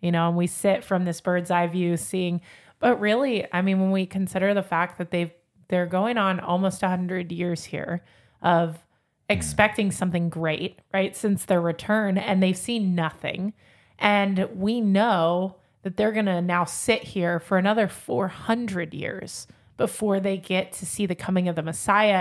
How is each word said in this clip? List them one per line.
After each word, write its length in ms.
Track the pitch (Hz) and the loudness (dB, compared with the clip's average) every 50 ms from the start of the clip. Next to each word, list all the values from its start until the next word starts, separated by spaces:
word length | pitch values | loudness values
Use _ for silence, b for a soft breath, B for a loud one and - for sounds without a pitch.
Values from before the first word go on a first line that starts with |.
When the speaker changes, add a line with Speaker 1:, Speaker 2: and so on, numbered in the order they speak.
Speaker 1:
You 100 | - 175 | -2 0
know, 160 | 170 165 170 170 | 2 2 2 2
and 80 | 170 | 2
we 120 | 175 175 175 | 2 0 0
sit 360 | - - - 202 190 - - | -2 0 2 2 2 2 0
from 220 | - 196 180 180 | -2 -2 0 0
this 160 | 175 165 - | -2 -4 -4
bird's 280 | - 180 180 180 175 180 | -2 0 0 0 0 0
eye 160 | 180 175 175 | 0 0 0
view 300 | 170 170 180 175 175 170 | 0 0 0 0 0 0
seeing, 460 | 160 - - - 185 180 175 170 170 B B B B B B B B | -2 -4 -4 -4 -2 -2 -2 -2 -4 B B B B B B B B
but 220 | - 247 240 - | 2 2 2 2
really, 460 | 208 208 220 247 285 269 233 196 - - - | 2 0 2 2 2 0 0 -2 -4 -2 -2
I 80 | 175 | 0
mean, 180 | 185 196 190 190 | 2 2 2 2
when 100 | 190 190 | 2 2
we 140 | 190 190 185 | 2 0 -2
consider 480 | 180 - 190 190 180 - 190 190 202 | -2 -2 -4 -4 -2 0 0 2 2
the 100 | 202 202 | 2 0
fact 360 | 190 - 175 165 175 180 - - | 0 0 0 0 0 -2 -4 -8
that 140 | 175 170 | -6 -4
they've, 180 | 185 175 170 165 - _ _ _ _ _ - - | -2 -2 -2 -4 -6 _ _ _ _ _ -6 -2
they're 180 | 185 180 175 | 0 0 0
going 320 | 170 185 185 202 233 240 226 | 0 0 0 0 2 0 2
on 220 | 196 190 185 180 | 2 0 0 -2
almost 420 | - 170 175 185 190 190 190 - | -2 -2 0 2 2 0 0 0
a 60 | 202 185 | -2 0
hundred 440 | 180 180 180 175 185 180 180 170 | 0 0 -2 -2 -4 -6 -6 -6
years 320 | 175 165 180 175 170 - - | -6 -4 -2 -2 -2 -4 -6
here 400 | - - 151 - - 170 175 b b b b b b b b | -8 -8 -8 -6 -6 -6 -8 b b b b b b b b
of 420 | - 175 175 165 170 165 160 - _ _ _ _ _ _ _ _ _ - | 2 4 4 4 2 0 -4 -10 _ _ _ _ _ _ _ _ _ -2
Speaker 2:
Mm. 40 | 208 | -2
Speaker 1:
expecting 540 | 185 160 151 - - 208 220 - - 208 196 | -2 -2 -2 4 4 4 4 4 0 0 0
something 360 | - - 185 180 165 175 170 165 | 0 0 -2 0 0 0 -2 -2
great, 520 | - 165 165 160 156 - 180 - - - _ - | -2 -2 -2 -2 -2 -2 -6 -8 -10 -12 _ -4
right, 240 | - 190 190 196 - | -2 -2 -2 -2 -4
since 280 | - - 208 202 - - | -2 0 0 0 0 0
their 160 | - 190 175 | 0 2 2
return, 580 | 170 170 165 - - - 208 220 214 196 190 196 | 2 0 -2 -4 -2 0 0 2 2 2 0 0
and 240 | - - 190 185 | 0 2 2 4
they've 140 | 190 185 185 | 4 4 2
seen 380 | 185 - - 240 226 202 185 175 | 0 -2 -4 -2 0 0 0 0
nothing. 600 | 170 160 156 - - - - - - 185 214 - b b b b b b b b b | 0 0 -2 -4 -6 -8 -6 -6 -4 -6 -8 -8 b b b b b b b b b
And 500 | - 208 208 202 196 196 196 185 - - 226 | 2 4 4 4 4 2 2 0 0 -2 -2
we 260 | 185 196 214 233 240 | -4 -2 0 0 0
know 760 | 220 202 190 196 220 240 196 175 165 170 175 180 190 190 - b b b b b | 2 4 4 4 4 4 4 2 2 2 2 0 -2 -2 -6 b b b b b
that 140 | b 190 180 | b -8 -2
they're 160 | - 214 220 | 0 0 2
gonna 300 | 208 220 208 196 180 175 | 2 2 0 2 0 0
now 220 | 180 180 175 175 180 | 0 2 2 0 0
sit 400 | - - - - - 220 - - | 0 -4 -6 0 0 0 0 0
here 340 | - - 196 175 170 170 165 | -6 -4 -2 0 0 0 -2
for 180 | - - 196 | -2 2 2
another 320 | 185 190 202 220 226 208 - | 2 4 4 2 2 0 0
four 400 | - - - - - - 190 185 | -2 -8 -6 -4 -2 -2 -2 -2
hundred 640 | - - - - 226 240 240 208 190 175 165 156 | -4 -8 -2 -2 -2 -2 -2 -4 -4 -4 -6 -6
years 540 | 160 147 - - - 190 - - - - - b b b b b b | -8 -8 -8 -8 -8 -8 -12 -12 -14 -14 -16 b b b b b b
before 440 | - 208 185 - - 214 208 196 196 | -2 -2 -2 0 -2 0 0 0 0
they 160 | 190 196 190 | 0 0 -2
get 360 | 185 190 - 185 185 190 - | -2 -4 -2 -2 -2 -2 -4
to 120 | - - 175 | -8 -12 -10
see 220 | - - - 202 | -8 -4 -2 -2
the 80 | 180 180 | -2 -2
coming 340 | - - - 190 185 180 175 | -4 -2 0 0 2 2 0
of 60 | 170 | -2
the 80 | 165 | -2
Messiah. 560 | 160 160 156 - - 240 196 208 214 208 196 185 | -4 -4 -6 -4 0 2 4 6 6 6 4 4